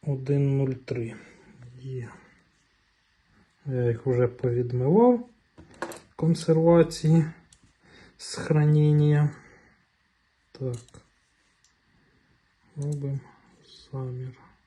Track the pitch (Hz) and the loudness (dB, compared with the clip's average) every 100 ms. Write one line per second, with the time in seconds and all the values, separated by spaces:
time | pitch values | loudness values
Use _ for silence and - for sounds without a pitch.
0 | - 135 131 143 139 135 135 123 - 120 | -6 -6 -2 0 0 0 -2 -4 -8 -8
1 | 113 107 - - - - 123 123 131 127 | -8 -12 -20 -20 -20 -20 -20 -18 -12 -12
2 | 117 - _ _ _ _ _ _ _ _ | -12 -18 _ _ _ _ _ _ _ _
3 | _ _ _ _ _ _ 143 127 120 117 | _ _ _ _ _ _ -8 -2 -2 -2
4 | - 123 123 - 127 120 120 123 131 185 | -2 0 0 0 -4 -2 -2 -2 2 4
5 | 240 240 240 _ _ _ - - - - | 6 4 -2 _ _ _ -20 -16 -14 -14
6 | _ - 160 165 - 160 165 170 165 - | _ -4 0 0 2 2 6 6 4 0
7 | 156 165 156 - _ _ _ _ _ - | 2 2 2 -8 _ _ _ _ _ -20
8 | - _ - - - 156 151 151 151 151 | -20 _ -16 -12 -2 2 4 4 4 4
9 | 147 147 151 - - - _ _ _ _ | 4 4 2 -2 -20 -20 _ _ _ _
10 | _ _ _ _ _ - 131 120 - - | _ _ _ _ _ -10 -10 -10 -12 -16
11 | _ _ _ _ _ _ _ _ _ _ | _ _ _ _ _ _ _ _ _ _
12 | _ _ _ _ _ _ _ - 143 147 | _ _ _ _ _ _ _ -10 -8 -6
13 | 139 139 - _ _ _ _ - - 135 | -6 -8 -10 _ _ _ _ -20 -16 -12
14 | 131 127 127 120 - _ | -10 -10 -12 -16 -20 _